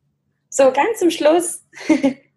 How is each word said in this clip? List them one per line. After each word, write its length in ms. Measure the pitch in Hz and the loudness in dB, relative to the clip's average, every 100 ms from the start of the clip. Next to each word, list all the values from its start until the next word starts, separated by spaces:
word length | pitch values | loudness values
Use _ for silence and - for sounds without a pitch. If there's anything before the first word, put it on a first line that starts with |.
| _ _ _ _ _ | _ _ _ _ _
So, 220 | - 269 | 0 2
ganz 280 | 269 302 440 | 2 -2 -2
zum 100 | 349 | -2
Schluss. 520 | 320 294 339 339 - _ - - | 0 2 2 -2 -10 _ -8 -2
<laughs> 300 | 302 277 254 _ | 0 0 -4 _